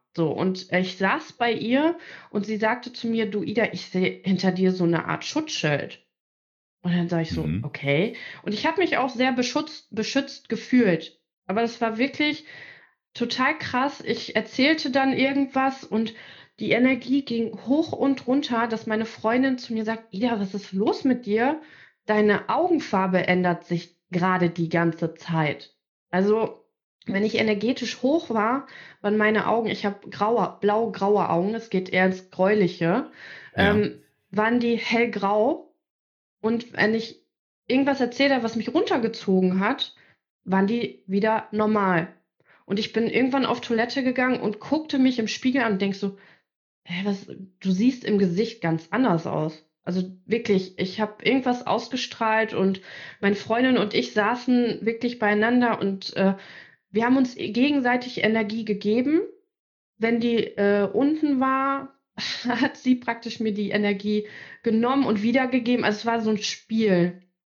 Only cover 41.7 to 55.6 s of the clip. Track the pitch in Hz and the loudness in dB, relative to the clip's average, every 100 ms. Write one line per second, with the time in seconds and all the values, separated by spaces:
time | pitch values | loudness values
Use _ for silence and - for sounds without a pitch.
41.7 | 214 190 170 180 - _ _ _ _ - | 2 2 2 0 -12 _ _ _ _ -6
42.7 | 202 - 220 226 226 254 269 247 240 - | -4 -2 -2 0 2 2 2 0 -2 -2
43.7 | 226 247 277 254 247 254 254 214 202 - | -2 0 -2 -2 0 0 0 -2 -6 -2
44.7 | 311 311 269 262 254 208 - 254 262 226 | -4 0 2 2 2 -4 -2 0 0 0
45.7 | 190 196 190 196 - - _ _ _ _ | 0 0 -2 -6 -8 -20 _ _ _ _
46.7 | _ - 180 202 196 - - 190 _ 190 | _ -10 -4 -4 -4 -8 -16 -18 _ -2
47.7 | 185 247 254 - 202 185 175 226 - 170 | 2 2 2 0 2 2 2 -2 -2 -2
48.7 | 160 - 226 240 170 151 156 156 - _ | -2 -2 0 2 2 0 -4 -4 -6 _
49.7 | _ - 185 185 - - 233 220 185 - | _ -4 -4 -4 -10 -4 -2 2 0 0
50.7 | - 190 - 214 - 202 262 254 247 - | -6 -8 -4 -6 -2 0 2 0 -2 -2
51.7 | 214 240 254 - - 220 220 220 196 190 | -4 -4 -8 -8 -4 0 0 0 0 0
52.7 | 190 - - - - 202 202 - 233 262 | 0 -8 -18 -18 -2 0 0 0 2 4
53.7 | 240 214 - - 214 208 247 - 247 233 | 2 2 -2 0 0 0 -2 2 2 2
54.7 | - 226 226 240 240 208 208 226 247 | 0 -4 -2 -4 0 0 2 4 4